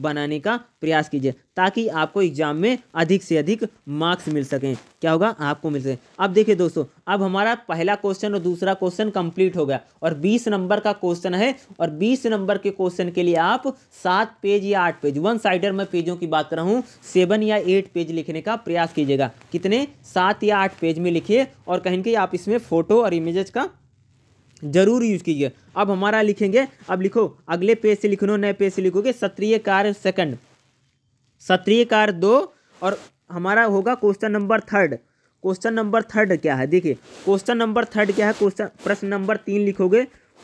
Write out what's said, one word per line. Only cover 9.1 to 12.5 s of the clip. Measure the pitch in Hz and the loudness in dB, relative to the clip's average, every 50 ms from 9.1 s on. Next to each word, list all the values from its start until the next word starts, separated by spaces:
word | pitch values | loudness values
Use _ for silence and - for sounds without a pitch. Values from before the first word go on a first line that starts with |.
कंप्लीट | 202 196 170 165 165 190 190 185 180 | -2 -2 -4 -4 0 0 0 0 2
हो | 175 151 | -2 -2
गया | 135 135 120 - _ _ - | -2 -2 -4 -6 _ _ -4
और | 160 165 160 | -4 -4 -2
बीस | 143 160 196 226 233 233 226 | 0 0 2 2 2 0 0
नंबर | 208 190 180 180 208 208 | -2 -2 0 0 -2 0
का | 208 208 202 | 0 -2 -4
क्वेश्चन | 208 - 175 170 175 175 185 180 | -2 -2 -2 -2 -2 -4 -4 0
है, | 185 220 269 262 - - - 196 - | 0 0 0 -2 -4 -12 -16 -6 -4
और | 170 160 | -4 -4
बीस | 151 151 196 233 262 247 - | -2 -2 0 0 0 0 0
नंबर | 226 220 202 190 185 | -2 -2 -2 0 -2